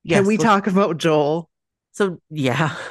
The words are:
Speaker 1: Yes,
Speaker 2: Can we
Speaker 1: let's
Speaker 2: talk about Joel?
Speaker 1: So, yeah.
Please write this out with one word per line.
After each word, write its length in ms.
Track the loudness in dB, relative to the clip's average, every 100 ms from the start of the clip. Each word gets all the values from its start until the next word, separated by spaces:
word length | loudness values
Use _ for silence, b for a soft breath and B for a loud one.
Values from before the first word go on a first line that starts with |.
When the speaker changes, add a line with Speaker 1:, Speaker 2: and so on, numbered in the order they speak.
Speaker 1:
Yes, 160 | -2 0
Speaker 2:
Can 80 | 2
we 100 | 2
Speaker 1:
let's 60 |
Speaker 2:
talk 240 | 2 2 2
about 300 | 0 0 0
Joel? 520 | 0 2 0 -2 -6 _ _ _ _
Speaker 1:
So, 300 | -4 -4 -4 _
yeah. 460 | -4 -2 0 -4 B B